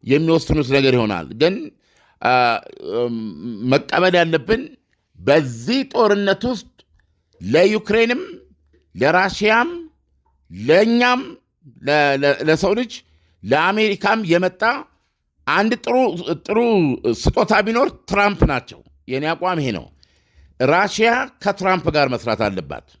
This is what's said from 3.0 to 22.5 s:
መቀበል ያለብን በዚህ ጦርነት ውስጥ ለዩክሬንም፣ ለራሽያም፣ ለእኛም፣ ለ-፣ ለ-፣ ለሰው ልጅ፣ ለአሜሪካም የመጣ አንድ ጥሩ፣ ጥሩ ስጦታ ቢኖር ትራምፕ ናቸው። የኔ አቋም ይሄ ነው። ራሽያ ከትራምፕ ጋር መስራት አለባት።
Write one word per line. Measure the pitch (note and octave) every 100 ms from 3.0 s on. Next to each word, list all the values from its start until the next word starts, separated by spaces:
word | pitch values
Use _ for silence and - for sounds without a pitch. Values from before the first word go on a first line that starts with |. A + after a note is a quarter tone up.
| A#2+ A#2 A2 D2+ G#2 A2 B2
መቀበል | C3+ - - F#3 F3+
ያለብን | E3 D#3+ - A3+ D4+ - _ _ _ _
በዚህ | F2 D3+ C3+ A#2 A#2+ B3+ C4
ጦርነት | - A3 G3+ G3+ G3
ውስጥ | A#3+ A#3 - _ _ _ _ _ _ _
ለዩክሬንም፣ | F2+ C#3+ G3+ G#3+ G#3+ G#3+ A#3 B3 F#4 F4 _ _ _ _ _ F2
ለራሽያም፣ | C3 E3+ F#3+ F3 G#3 A3 C#4+ F4 D#4+ _ _ _ _ _ _
ለእኛም፣ | F2 A2+ E3 A3 A#3 B3 B3 C4+ - _ _ D3 -
ለ-፣ | C3+ D3 C#3+ C#3
ለ-፣ | C#3+ C#3
ለሰው | D3+ D#3+ -
ልጅ፣ | G#3 B3 - _ _ _ _
ለአሜሪካም | F#2 C3+ F3 G#3 A3 G3 G#3 A3 G3
የመጣ | E3+ F#3 F3+ A3 C#4 - _ _ _ _ _ -
አንድ | D#3 G#3+ A#3
ጥሩ፣ | - B3 A#3 F3 E3 E3
ጥሩ | - G#3+ A#3+ G#3+ D#3 B2 - A2+
ስጦታ | - - A3 G#3
ቢኖር | G#3 A#3 C#4+ -
ትራምፕ | - G3+ G3+ G3 -
ናቸው። | C3 - - _ _ -
የኔ | B2+ D3+
አቋም | E3 F3+ F3
ይሄ | C3+
ነው። | F#2+ A1+ _ _ _ _ _ - _
ራሽያ | B2+ E3 G3+ - A3+ B3 C4+ _
ከትራምፕ | G3+ G3+ F#3 F#3 D#3+
ጋር | D3+ C#3
መስራት | A#2+ A#2 A2
አለባት። | G#2+